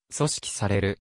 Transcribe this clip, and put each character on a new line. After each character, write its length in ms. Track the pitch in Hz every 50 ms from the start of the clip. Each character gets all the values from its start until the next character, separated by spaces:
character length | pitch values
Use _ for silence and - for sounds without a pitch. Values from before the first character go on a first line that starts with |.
| _ _ -
組 140 | - 147 151
織 220 | - - - -
さ 180 | - - 107 98
れ 120 | 101 98
る。 180 | 95 98 98 - _